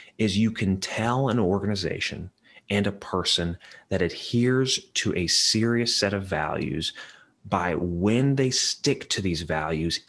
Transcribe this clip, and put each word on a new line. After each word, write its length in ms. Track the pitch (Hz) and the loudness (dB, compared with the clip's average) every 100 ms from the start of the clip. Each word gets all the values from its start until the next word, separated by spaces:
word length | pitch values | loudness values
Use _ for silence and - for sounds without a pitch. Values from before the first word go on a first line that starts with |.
| - - | -16 -2
is 180 | 110 98 | 0 4
you 140 | 110 | 2
can 300 | 110 98 95 | 2 0 0
tell 480 | - - 113 123 135 | -2 -2 0 0 2
an 100 | 120 | 2
organization 920 | 92 98 101 101 85 - - - 87 - _ - - | 2 2 0 -2 -2 -4 -6 -6 -10 -16 _ -18 -2
and 160 | 101 101 | 0 0
a 60 | |
person 640 | 98 - 92 87 - 85 85 - - - | -2 -4 -2 0 0 0 -4 -10 -20 -4
that 140 | 95 | 0
adheres 800 | 85 - - 120 123 131 131 - - | 0 -2 -2 2 2 2 2 -2 -4
to 200 | - 110 | -4 -2
a 120 | - 85 | 0 0
serious 680 | - - 110 113 117 117 | 2 2 2 2 2 0
set 180 | - 101 | 0 0
of 120 | 101 | 0
values 680 | 98 82 76 78 78 78 80 - - - - _ | -2 -2 -2 -2 -4 -4 -4 -8 -14 -20 -20 _
by 300 | - - 90 | -4 -2 0
when 640 | 80 87 85 98 117 139 139 | -2 -2 0 2 4 4 2
they 140 | 131 | 2
stick 580 | 127 - - - 139 - | 0 -2 -2 -2 -2 -2
to 100 | - | -4
these 220 | 95 80 | -2 -2
values, 580 | 82 78 78 80 82 - | -2 -4 -2 -2 -2 -4